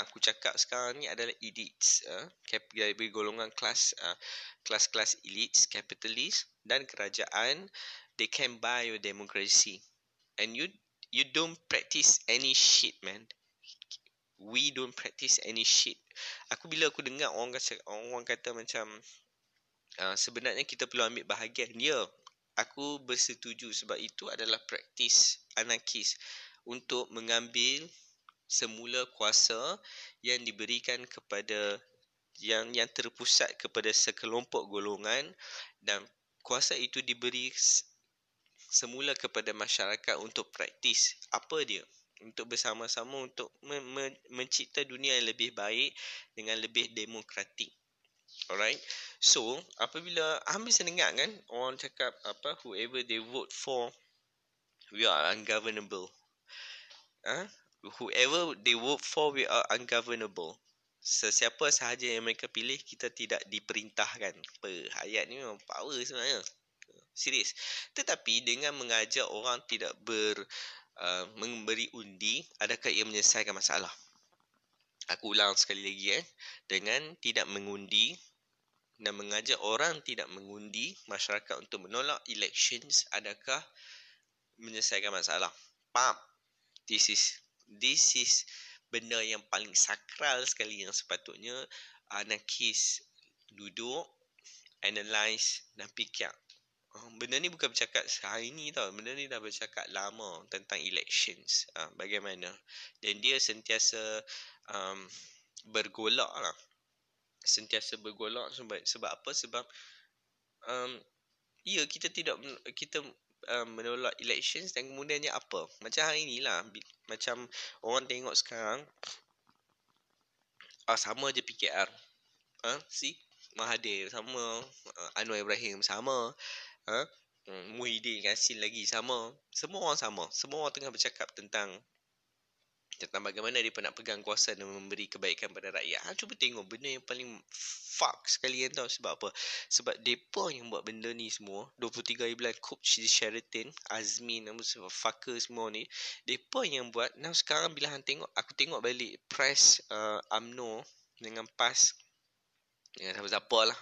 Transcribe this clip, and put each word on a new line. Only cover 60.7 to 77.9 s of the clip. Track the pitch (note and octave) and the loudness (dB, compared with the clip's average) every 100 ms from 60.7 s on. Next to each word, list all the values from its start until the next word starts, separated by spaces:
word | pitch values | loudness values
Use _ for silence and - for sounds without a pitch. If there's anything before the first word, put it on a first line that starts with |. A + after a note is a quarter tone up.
| _ _ _ | _ _ _
Sesiapa | - - G#2+ - A#2 - D3 | -2 2 4 4 4 4 4
sahaja | C#3+ B2 B2 B2 | 4 2 -2 0
yang | A2+ A2+ | 0 0
mereka | A2+ B2 | -2 -4
pilih, | A#2 A#2+ C#3 | -4 -4 -4
kita | - - A#2+ | -8 -6 -6
tidak | - A2 A#2 - | -6 -4 -4 -4
diperintahkan. | G#2+ - A2 G#2+ - G#2 A#2+ G2 E2+ | -8 -4 -6 -4 -2 -2 -2 -6 -6
Apa? | - - G2+ F2+ A1+ - G2 | -16 -12 -8 -8 -6 -6 -2
Ayat | G#2+ F2+ | -2 -2
ni | B2+ | -6
memang | B2 G2+ | -10 -10
power | - - C#3 C3 | -10 -8 -6 -6
sebenarnya. | A#2+ B2 C3 A#2 - - _ _ - - _ - | -4 -2 0 -2 -4 -14 _ _ -20 -20 _ -4
Serius. | C3+ C3 - - - - - - | 0 2 0 -4 -6 -6 -6 -4
Tetapi | C4+ F3 - A2+ | 0 0 2 2
dengan | B2 B2 D3 C#3+ | 2 0 0 -2
mengajak | A#2+ A2+ A2 C3+ A#2 | 2 2 4 2 0
orang | G#2+ B2 B2 - | 0 -2 -2 -2
tidak | A2+ F#2+ - | -2 -2 -4
ber-, | A#2 A2 G#2+ G#2 G2 - - - - - | -2 2 2 0 -4 -10 -10 -12 -18 -6
uh, | F2+ F2+ F#2 A2 | -2 -2 -4 -6
memberi | A2+ A#2 G#2+ A2+ A#2 A2+ | -6 -4 0 0 -2 -6
undi, | G2+ F#2 G#2+ C3 - - | -14 -2 0 0 -4 -4
adakah | G#2+ A#2 B2 | -2 0 0
ia | F2+ | 0
menyelesaikan | A2 G#2+ - A2+ G#2 | 0 4 4 4 2
masalah? | F#2+ - E2 F2+ - - _ _ _ _ _ _ _ _ - - | 0 2 0 -2 -10 -18 _ _ _ _ _ _ _ _ -12 -4
Aku | F#2 A2 G#2 | -4 2 4
ulang | G2+ F#2+ | 6 6
sekali | - G2 | 2 0
lagi, | G2 G2 G2 A#2 | -4 -2 0 0
eh. | F3 - - - - | -2 -14 -16 -12 -2
Dengan | F#2+ G#2 B2+ D#3 F3 | 0 2 0 -2 -6
tidak | A#2+ A2 D#2 | 0 0 0
mengundi | G2+ G2+ G2+ G2 | -4 -6 -8 0